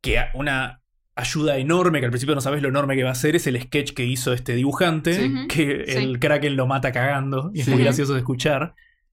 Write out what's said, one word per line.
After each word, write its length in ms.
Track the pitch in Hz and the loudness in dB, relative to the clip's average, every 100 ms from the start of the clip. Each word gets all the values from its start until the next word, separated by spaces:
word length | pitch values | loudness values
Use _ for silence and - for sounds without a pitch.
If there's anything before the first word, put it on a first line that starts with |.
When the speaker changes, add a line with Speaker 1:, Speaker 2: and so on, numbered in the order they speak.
Speaker 1:
Que 180 | 131 120 | 2 0
a-, 120 | - | 0
una 480 | - 147 131 131 123 _ _ _ | -2 -2 -2 -4 -10 _ _ _
ayuda 440 | - 123 160 151 135 | -8 -4 0 0 0
enorme, 420 | 131 170 180 151 | 2 4 4 2
que 60 | 127 | 0
al 40 | |
principio 240 | 120 135 | -2 0
no 60 | 147 | 0
sabés 200 | 131 147 | 0 0
lo 80 | 139 | 0
enorme 260 | 135 139 135 | 0 0 0
que 80 | |
va 60 | 127 | 0
a 20 | |
ser, 220 | 127 151 165 | 0 2 2
es 100 | 160 | 2
el 140 | 127 | -2
sketch 300 | - 143 143 | -2 -2 -2
que 120 | - | -4
hizo 280 | 123 127 - | -2 -2 -2
este 240 | 123 123 120 | -2 -2 0
dibujante, 580 | 135 143 180 160 160 | 0 2 0 2 0
Speaker 2:
Sí. 120 | 175 254 | 0 0
Speaker 3:
Ujú. 140 | 269 269 | -2 -2
Speaker 1:
que 380 | 156 143 139 131 | 0 0 0 -2
Speaker 3:
Sí. 100 | 131 | -2
Speaker 1:
el 200 | 131 123 | -2 0
Kraken 380 | 147 147 143 135 | 2 2 2 0
lo 100 | 127 | 0
mata 240 | 131 131 | 0 0
cagando, 640 | 123 131 143 135 135 156 | 0 0 -2 -2 -4 -4
y 60 | 202 | -4
es 60 | 127 | 2
Speaker 2:
Sí. 40 | |
Speaker 1:
muy 80 | 127 | 4
Speaker 3:
Ujú. 60 | |
Speaker 1:
gracioso 300 | 123 127 139 | 4 4 0
de 40 | 135 | 0
escuchar. 540 | 123 127 151 139 156 - _ _ _ | -2 -2 0 0 -2 -8 _ _ _